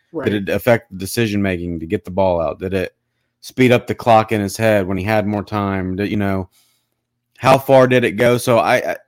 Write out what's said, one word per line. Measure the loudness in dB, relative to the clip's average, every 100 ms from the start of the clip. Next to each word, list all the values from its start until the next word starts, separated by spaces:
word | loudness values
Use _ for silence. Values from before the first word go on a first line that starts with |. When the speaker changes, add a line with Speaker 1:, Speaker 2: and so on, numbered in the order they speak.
| _
Speaker 1:
Right. | -6 -4
Speaker 2:
Did | -4 -2
it |
affect | -2 2 0 -2
the | -12
decision | -8 -4 -2 -2
making | -2 -4 -6 -8
to | -6
get | -6 -4
the |
ball | -2 0 0
out? | -4 -6
Did | -6
it | -4 -6 -10 _ _ _ _
speed | -12 2 4
up | 4 0
the | -4
clock | 4 4 4
in | -2
his | -4 -2
head | 0 2 0
when | -4
he |
had | -2 0 0
more | -4
time? | -4 -4 -2 -4 -4 -4
Did, | -4
you | -2
know, | -2 -4 -6 _ _ _ _ _ _ _ _ _
how | 2 2
far | 4 4 6
did | 4 0
it |
go? | 0 2 2
So | 2 2
I, | 2 0 -2
I, | -8